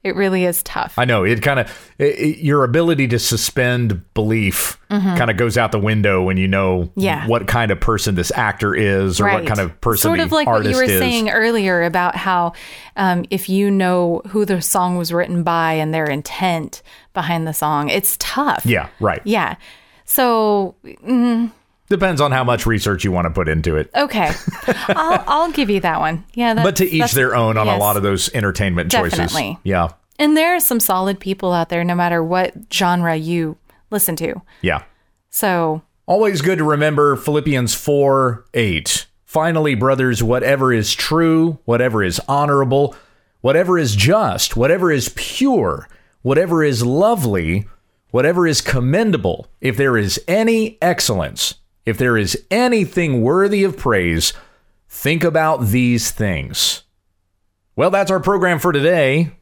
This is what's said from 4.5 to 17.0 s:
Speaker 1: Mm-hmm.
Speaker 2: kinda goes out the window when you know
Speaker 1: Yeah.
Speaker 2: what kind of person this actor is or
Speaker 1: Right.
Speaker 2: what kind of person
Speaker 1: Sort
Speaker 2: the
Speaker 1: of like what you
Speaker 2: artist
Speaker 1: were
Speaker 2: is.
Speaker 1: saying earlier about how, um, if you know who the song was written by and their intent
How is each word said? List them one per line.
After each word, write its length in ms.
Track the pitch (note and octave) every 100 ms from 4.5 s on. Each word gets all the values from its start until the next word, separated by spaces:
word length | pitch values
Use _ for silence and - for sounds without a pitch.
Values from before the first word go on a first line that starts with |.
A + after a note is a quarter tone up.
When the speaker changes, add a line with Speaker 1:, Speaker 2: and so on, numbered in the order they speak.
| - - - _
Speaker 1:
Mm-hmm. 260 | G3+ F#3+ F3
Speaker 2:
kinda 160 | A#2+
goes 220 | G2+ A#2+ A#2
out 140 | A2+
the 80 | A2
window 420 | G#2 G#2+ G2+ F#2
when 120 | F#2 F#2
you 120 | F#2+
know 420 | G2 F#2+ F#2 E2+ -
Speaker 1:
Yeah. 280 | F#3+ D3+ A2
Speaker 2:
what 180 | A#2 G2
kind 240 | A#2+ A2
of 80 | G2
person 380 | - G#2+ - F2+
this 160 | F2
actor 400 | - A2 - G#2
is 460 | F#2 G#2 G2 F#2+ F2
or 40 | G2+
Speaker 1:
Right. 80 |
Speaker 2:
what 120 | F#2 E2+
kind 140 | G#2
of 200 | F2+ -
person 220 | A#2+ G#2 -
Speaker 1:
Sort 100 | E4+
Speaker 2:
the 60 |
Speaker 1:
of 80 | D#4+
like 160 | D#4 D4
what 40 | A3
you 60 | B3+
Speaker 2:
artist 60 | B3+
Speaker 1:
were 60 |
Speaker 2:
is. 140 | B3+ G3
Speaker 1:
saying 320 | B3 A#3 A3
earlier 520 | - A3+ A3+ F#3+ F3
about 320 | E3+ F3+ F3+ F3
how, 380 | F#3+ F3+ E3+ - - - - -
um, 280 | F#3+ F3 -
if 180 | F#3+ F#3+
you 220 | F#3+ G3+
know 500 | G3 F#3 F3+ F3 E3 G3+
who 160 | G#3
the 160 | G3+ F#3
song 360 | - G3 F3+ F3+
was 160 | E3+
written 320 | E3+ F3+ F3
by 300 | E3+ E3+ D#3+
and 200 | D#3+ D#3
their 120 | D#3+ D3+
intent 760 | C#3+ - - F#3 E3 D3+ - - -